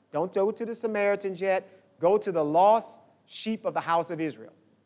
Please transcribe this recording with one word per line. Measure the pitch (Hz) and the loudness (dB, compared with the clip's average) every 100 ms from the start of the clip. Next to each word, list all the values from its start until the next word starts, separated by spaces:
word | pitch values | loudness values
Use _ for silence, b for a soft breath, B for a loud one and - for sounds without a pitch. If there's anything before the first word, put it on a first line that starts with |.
| _ | _
don't | 147 185 | -4 -2
go | 196 196 | 0 0
to | 214 226 | -2 -8
the | |
Samaritans | 226 233 208 202 202 202 180 | -6 -4 0 0 0 -2 -4
yet, | 196 190 190 b b - | -2 -2 -4 b b -2
go | 170 208 | 2 2
to | 208 | 0
the | 170 | -2
lost | 147 160 196 226 220 - _ _ _ | 2 4 6 6 0 -14 _ _ _
sheep | - 220 220 | -10 -6 -6
of | 185 | -4
the | 165 | -4
house | 165 170 170 | 0 0 0
of | 160 | -4
Israel. | 160 117 110 - _ _ | -6 -6 -16 -20 _ _